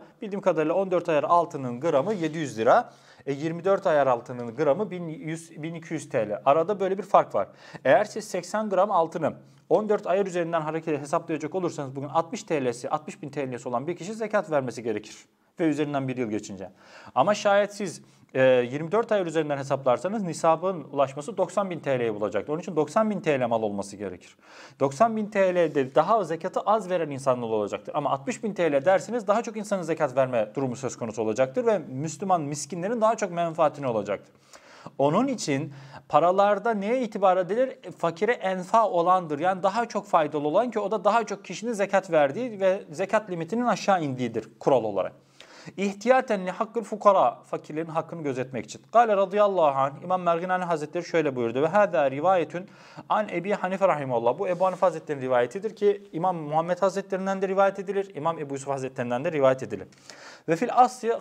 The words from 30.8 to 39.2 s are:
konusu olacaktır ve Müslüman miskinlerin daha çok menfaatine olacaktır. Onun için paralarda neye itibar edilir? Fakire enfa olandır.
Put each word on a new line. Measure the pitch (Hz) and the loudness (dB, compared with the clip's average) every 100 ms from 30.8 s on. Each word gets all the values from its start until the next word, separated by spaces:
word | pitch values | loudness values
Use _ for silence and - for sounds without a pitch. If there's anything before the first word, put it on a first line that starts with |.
| 120 - | -6 -6
konusu | 117 107 | -6 -2
olacaktır | 110 110 131 185 233 | -2 0 0 0 0
ve | 202 | 0
Müslüman | 139 131 156 - 196 180 | -2 -6 -6 -6 0 0
miskinlerin | 143 147 - 180 180 240 | 0 -6 -8 -6 -4 0
daha | 220 226 | 2 2
çok | 202 | -2
menfaatine | 170 170 160 156 139 139 | -2 -2 2 2 2 -2
olacaktır. | 110 101 98 - _ _ - - - - - | -2 -2 -4 -8 _ _ -20 -20 -20 -12 0
Onun | 139 170 269 | 2 2 2
için | 240 - 135 156 - - - - | -2 -2 -2 -4 -10 -20 -20 0
paralarda | 151 165 185 202 202 196 | 4 4 4 4 2 0
neye | 214 196 254 | -2 0 -2
itibar | 233 214 190 185 | -2 2 4 4
edilir? | 175 220 262 - 185 160 | 2 0 -2 -4 -16 -4
Fakire | 170 165 214 | -4 0 -2
enfa | 240 190 185 180 226 214 | 0 -2 -4 2 4 4
olandır. | 175 170 185 | 4 4 4